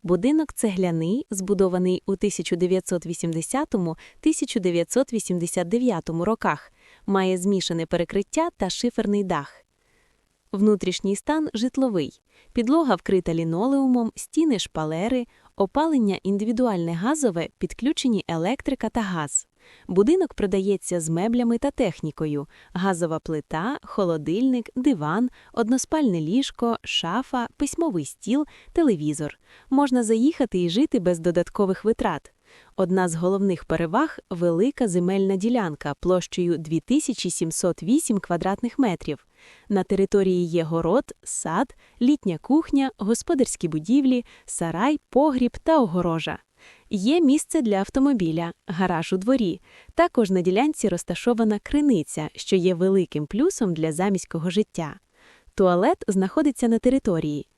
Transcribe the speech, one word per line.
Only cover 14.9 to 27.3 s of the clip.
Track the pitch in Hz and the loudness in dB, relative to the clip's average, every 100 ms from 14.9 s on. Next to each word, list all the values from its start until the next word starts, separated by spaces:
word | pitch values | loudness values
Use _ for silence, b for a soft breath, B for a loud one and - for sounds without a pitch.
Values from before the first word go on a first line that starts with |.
| 160 214 254 240 b b - | -2 -2 -2 -4 b b -2
опалення | 196 277 320 285 208 190 | 0 0 2 2 2 0
індивідуальне | 190 196 214 233 247 185 165 | -2 -2 -2 0 0 0 -2
газове, | 165 214 311 262 170 156 _ | -2 -2 0 0 -2 -8 _
підключені | 175 - 247 330 262 208 - | -8 -4 -4 -2 0 -2 -2
електрика | 165 175 262 - 269 226 | -2 -2 -2 -4 -4 -4
та | - | -4
газ. | 202 175 147 - - b b b - | -4 -4 -4 -6 -8 b b b -2
Будинок | 185 214 359 339 | 2 4 4 0
продається | - 202 196 190 196 - 175 | -2 -2 0 0 -2 -2 -4
з | 160 | -2
меблями | 165 208 240 240 233 | -2 0 0 2 0
та | 277 | -2
технікою: | - 220 - 160 - 156 147 143 b b | 0 -2 -2 -10 -6 -4 -4 -8 b b
газова | 180 196 175 170 156 | -2 -2 0 -2 -4
плита, | - 156 - 160 202 285 | -4 -6 -4 -6 -4 -6
холодильник, | - - 185 160 156 185 262 247 220 - | -6 -2 0 0 -2 0 2 0 -4 -2
диван, | 262 208 151 190 247 b b | 0 0 0 0 -2 b b
односпальне | - 220 262 - 311 269 175 | -4 0 0 0 0 2 0
ліжко, | 156 233 277 - 233 226 | 0 0 -2 -4 -4 -4
шафа, | - - 165 208 269 | -4 -6 -2 -4 -4